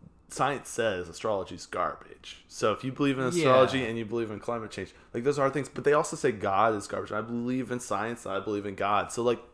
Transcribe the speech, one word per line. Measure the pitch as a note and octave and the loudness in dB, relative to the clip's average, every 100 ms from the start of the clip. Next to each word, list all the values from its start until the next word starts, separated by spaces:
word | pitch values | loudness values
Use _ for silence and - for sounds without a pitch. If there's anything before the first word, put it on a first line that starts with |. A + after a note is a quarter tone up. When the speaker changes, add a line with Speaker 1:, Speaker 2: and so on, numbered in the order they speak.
| - - - | -20 -20 -10
Speaker 1:
science | - C#3 C3+ - | -2 -2 -2 -6
says | - A2+ F#2 E2+ | -2 0 0 -6
astrology's | E2 A2+ G2+ F2+ F2 - | -4 -2 -2 -4 -10 -8
garbage. | F#2+ D#2+ D2 - - - - - | -2 -2 -4 -14 -20 -20 -20 -18
So | - A#2 | 0 0
if | G2 | 0
you | C3 | -4
believe | B2+ C#3+ C3 | 0 2 2
in | |
Speaker 2:
Yeah. | B2+ | 0
Speaker 1:
astrology | F3 C#3+ C3 B2 C3 | 4 6 8 6 4
and | A#2 A#2 | -2 -4
you | G#2+ | -4
believe | A#2 A2 | -4 -4
in | G2+ | -6
climate | - A#2 G#2+ | -6 -6 -6
change, | - F#2 - - | -10 -10 -14 -10
like, | A#2+ | -2
those | B2+ C#3+ | 0 2
are | C3+ | 2
things. | C#3+ C3 | 0 -4
But | - | -2
they | C#3+ | 4
also | D3 D#3+ D#3+ | 4 2 0
say | C#3 | 0
God | G#2+ G2 G2 A2+ | 0 0 4 4
is | G#2+ - | 2 -2
garbage. | G2 G2 | -6 -4
I | G#2 | -4
believe | A#2 A#2 A#2+ B2+ A2+ | -4 -4 -2 -2 -2
in | B2 | -6
science | - G2+ A2 A#2 | -4 -2 -2 -6
and | - | -4
I | G2 | -4
believe | G2 G#2 | -2 -2
in | G2+ | -2
God. | F#2+ G2 G#2 F2 | -2 2 2 0
So, | - | 0
like, | A#2+ A#2 - | 0 0 -4